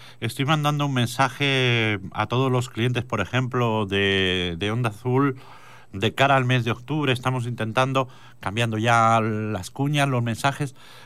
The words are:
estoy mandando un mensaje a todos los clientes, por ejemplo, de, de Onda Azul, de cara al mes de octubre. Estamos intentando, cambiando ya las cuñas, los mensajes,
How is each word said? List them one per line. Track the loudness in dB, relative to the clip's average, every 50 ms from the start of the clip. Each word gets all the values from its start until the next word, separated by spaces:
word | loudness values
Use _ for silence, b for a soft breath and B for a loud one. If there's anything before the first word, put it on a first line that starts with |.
| B B B B
estoy | -8 -6 -4 -4 0
mandando | 0 0 2 2 0 0 0 0 0
un | 0
mensaje | 0 0 -2 0 0 0 0 0 -2 0 0 2 2 2 2 2 2 2 0 0 -2 -4 -8 -6
a | -6 -4
todos | -2 0 0 2 2
los | 2 0 -2 -4
clientes, | -4 -2 -2 0 0 -2 -4
por | -4 -4 -4
ejemplo, | -4 -2 -2 -2 -2 -2 -2 0 0 0 0 0 0
de, | 0 0 2 2 2 2 2 2 2 0 0 -2 -2 -4 -4
de | -2 -2
Onda | -2 -2 -2 -2
Azul, | -4 -4 -4 0 2 2 2 2 0 B B B B B B B B B B B -6
de | -2 -2 -2 2
cara | 2 4 4 4
al | 4 4
mes | 2 2 0 0
de | -2
octubre. | -4 -6 -4 -4 -2 -2 0 0 0
Estamos | 0 -2 -4 -4 -2 -4
intentando, | -6 -6 -4 -6 -2 0 0 0 2 2 0 -2 B B B B B B -10
cambiando | -8 -6 -2 -2 -2 0 0 0
ya | 2 4 4 6 6 6 4 4
las | 2 2 -2 -2 -4 -4 -4 -6 -6 -8
cuñas, | -6 -4 -2 0 2 0 0 2
los | 0 0 0
mensajes, | -2 -4 -2 -2 -2 -2 -2 -6 -8 -8 B B B B B B